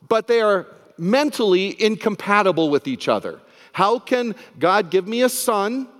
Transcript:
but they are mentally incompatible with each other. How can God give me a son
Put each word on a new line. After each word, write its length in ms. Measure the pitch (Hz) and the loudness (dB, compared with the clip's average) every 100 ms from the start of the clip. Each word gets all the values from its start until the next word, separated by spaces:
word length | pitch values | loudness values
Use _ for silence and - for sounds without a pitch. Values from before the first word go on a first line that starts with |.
| - | -2
but 180 | 226 220 | 0 2
they 160 | 233 | 2
are 240 | 214 196 - - _ - | 2 0 -4 -16 _ -6
mentally 840 | 170 262 294 - 214 185 196 - | 0 2 0 0 2 2 0 -2
incompatible 920 | 214 220 220 196 - 202 196 165 156 | -2 0 -4 -4 0 2 2 2 2
with 160 | 143 139 | 0 -2
each 200 | 123 - | -4 -2
other. 320 | 107 90 78 _ _ - | -2 -4 -12 _ _ -10
How 260 | - 196 240 | -2 0 0
can 340 | - 254 240 196 - - | 0 -2 -2 -8 -14 -2
God 320 | 165 202 175 | 2 2 2
give 180 | 180 185 | -2 0
me 140 | 233 | 0
a 80 | 254 | 0
son 580 | - - 214 196 254 254 | 0 -2 0 0 -4 -8